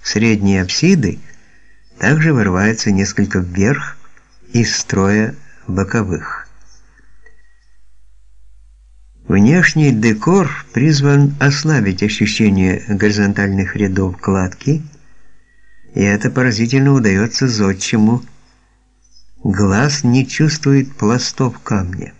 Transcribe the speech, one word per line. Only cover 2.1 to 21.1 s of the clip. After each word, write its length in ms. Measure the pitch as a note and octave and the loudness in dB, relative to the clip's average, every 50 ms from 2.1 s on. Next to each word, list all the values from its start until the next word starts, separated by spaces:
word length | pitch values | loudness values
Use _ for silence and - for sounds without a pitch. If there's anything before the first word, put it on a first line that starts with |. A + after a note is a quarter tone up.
| C#3+ D#3 D3+ E3 D3+ | 0 2 2 2 2
вырывается 560 | B2 G#2 F#2+ F2+ F#2 G2 G#2+ A2+ A2 - A2 | 2 2 0 0 2 2 0 0 0 -2 0
несколько 480 | G2+ F#2+ G2 F#2 - - G2+ F#2 - G2 | 0 0 0 -2 -2 -2 -2 0 0 -4
вверх 580 | F2+ F2 F2+ F#2+ G2 A2 C#3+ C#3 - - - - - - - - _ _ - - - - - | -4 -2 -2 0 0 0 0 -2 -6 -12 -12 -16 -18 -20 -20 -20 _ _ -20 -20 -20 -4 0
из 240 | A#2+ A2+ - - | 0 0 0 -2
строя 580 | - - - - G2 F#2+ G2 G2+ G#2+ G#2+ A2+ C#3 - - - - - - | -6 -6 -4 -2 0 2 2 2 0 0 -2 -4 -10 -18 -20 -20 -18 -12
боковых. 800 | - F#2 F#2 G2 E2 - A#2 G#2 F#2 F2 D2+ - - - - - - - - - - - - - _ _ - - - - - - - - - - - - - _ - - - - - - - - - - - - - - - - - - - - - - _ - - - - - - - - - | -6 -4 -4 -4 -2 -2 -4 -2 -2 -6 -8 -8 -10 -12 -14 -14 -18 -20 -20 -20 -20 -20 -20 -20 _ _ -20 -20 -20 -20 -20 -20 -20 -20 -20 -20 -20 -20 -20 _ -20 -20 -20 -20 -20 -20 -20 -20 -20 -20 -20 -20 -20 -20 -20 -20 -20 -20 -20 -20 -20 -20 _ -20 -20 -20 -20 -20 -20 -20 -20 -6
Внешний 640 | - - F#2+ G2+ A#2 D#3 F#3 E3+ - - D#3 D3+ C#3+ | -2 2 4 6 6 6 4 4 2 2 2 4 4
декор 760 | B2 G#2+ G#2+ A#2 G#2+ G#2+ - D#3 F3+ G3 F3+ C#3 - - - - - | 2 4 2 0 0 2 0 2 2 2 2 0 -4 -10 -16 -6 -2
призван 600 | A#2 B2+ D#3+ D#3 C#3 C#3 C#3+ C#3+ C#3+ C#3+ C#3 C#3+ - | 0 2 2 2 2 2 2 4 4 4 2 2 0
ослабить 600 | C3 C#3 C#3 - - D#3 D#3 C3 G#2 G2 F#2+ F#2 - | 0 0 0 0 -2 0 0 2 0 0 -2 -2 -2
ощущение 800 | G#2 - - G#2+ G#2 - - A2+ G#2 G2 F#2+ F#2 F#2+ F#2 F#2+ - | -4 -2 -2 -2 -2 0 2 2 2 4 4 2 2 0 -2 -4
горизонтальных 920 | - G#2 F#2+ G#2+ G#2 G#2 G#2 G#2 G2 G2+ G#2 G2+ G2 G2 G2 F#2+ F#2+ - | -6 -4 0 0 0 2 2 0 0 0 0 -2 0 0 -2 -2 -2 -2
рядов 420 | G#2+ G#2 G2 F#2+ G2+ F#2+ F#2 F2+ - | -2 -2 -2 0 0 -2 -2 -4 -4
кладки, 640 | - - F#2+ F#2+ F#2 F#2 - - - C#3 D3 D#3+ D3+ - - - - - - - - - - - _ _ _ - - - - - - - - | -2 -2 0 0 0 -2 -6 -6 -2 -2 -2 -2 -4 -12 -18 -20 -20 -20 -20 -20 -20 -20 -20 -20 _ _ _ -20 -20 -20 -20 -20 -20 -10 -4
и 60 | - G2 | -2 0
это 280 | G2+ G#2 G#2 - B2 | 2 0 0 0 -2
поразительно 600 | - C3+ B2+ B2+ A2+ G2+ A2+ A#2 C3 C3+ C3+ C#3 C#3 | 0 0 0 0 0 0 -2 0 2 2 4 4 4
удаётся 560 | C3+ A2+ G#2 F#2+ F#2+ G#2+ A#2 - - C3+ C3 | 4 4 2 2 2 0 0 -2 -2 -2 -2
зодчему. 720 | A#2 G#2+ G#2 G2 G2 F#2+ - - - A2+ G#2+ G#2+ A2+ B2 - - - - _ _ _ _ _ _ _ _ _ _ _ _ _ _ _ - - - - - - | 0 0 0 0 0 -2 -4 -2 0 2 2 2 2 0 -4 -10 -20 -20 _ _ _ _ _ _ _ _ _ _ _ _ _ _ _ -20 -20 -20 -20 -8 -4
Глаз 640 | - F#2+ G2 G#2 G2 G2 G#2 C3 D3 C#3+ - - | -4 0 0 2 2 2 2 2 0 0 0 0
не 220 | B2 A#2+ C3 C3 | 2 2 2 0
чувствует 680 | C3 - - D3+ D#3 D3+ - - C#3+ C#3 C#3 C3+ C#3 - | -2 -2 0 0 0 0 0 0 2 2 2 2 0 -6
пластов 640 | - G#2+ G#2 | -4 0 0